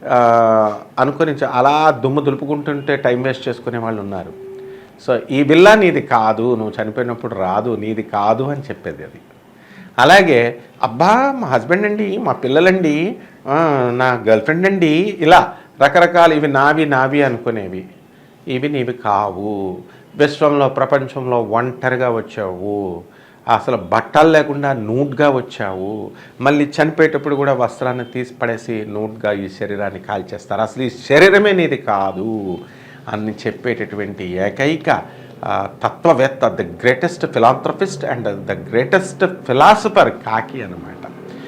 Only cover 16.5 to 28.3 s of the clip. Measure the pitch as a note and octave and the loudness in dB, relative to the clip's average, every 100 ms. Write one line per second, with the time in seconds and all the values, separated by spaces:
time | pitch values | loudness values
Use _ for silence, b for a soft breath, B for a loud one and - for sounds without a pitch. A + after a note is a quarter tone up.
16.5 | C3+ C#3+ D#3 D#3+ C3 C3+ C#3+ C3 A#2 A#2+ | 2 2 2 2 2 2 2 0 0 -4
17.5 | A2+ F#2 F#2 F#2 - - b b b C#3 | -6 -6 -10 -12 -20 -20 b b b -8
18.5 | B2+ D3 C#3+ A#2+ B2 G#2+ G2+ G2+ F#2 G#2 | -4 -4 -4 -4 -4 0 0 0 -4 -6
19.5 | G2+ F#2+ F2+ - B B - C#3+ - D3 | -6 -6 -10 -16 B B 0 0 2 2
20.5 | C#3+ C3 C3+ C3 C#3 B2+ C#3 B2+ A#2+ G#2 | 2 2 0 0 0 -2 -8 -2 -2 0
21.5 | A#2 B2+ B2+ B2+ B2 B2+ A2+ - A#2 F#2+ | -2 -2 -4 -2 0 -2 -2 -6 -8 -8
22.5 | F2+ G2+ G#2 F#2+ E2+ - b b b A#2 | -6 -6 -6 -6 -10 -14 b b b -2
23.5 | A#2 B2+ A2+ F2 A2+ - D3+ D#3+ D#3 C#3+ | 0 0 -4 -2 -2 2 4 6 6 2
24.5 | C#3+ C#3 B2 G#2+ B2+ C#3+ B2+ D3 B2+ B2 | -2 -2 -4 -2 -2 -2 0 2 0 -4
25.5 | - G2+ F#2+ G2 G#2+ G2+ B B B C3+ | -8 -8 -6 -8 -10 -12 B B B 2
26.5 | D3 D3 D#3+ D#3 D#3+ D#3 D3+ D3 C#3 C#3 | 2 0 0 0 2 2 0 -2 -2 0
27.5 | B2+ A#2 - B2+ B2 A#2 B2+ B2 | 0 -2 -2 -4 -4 -8 -10 -10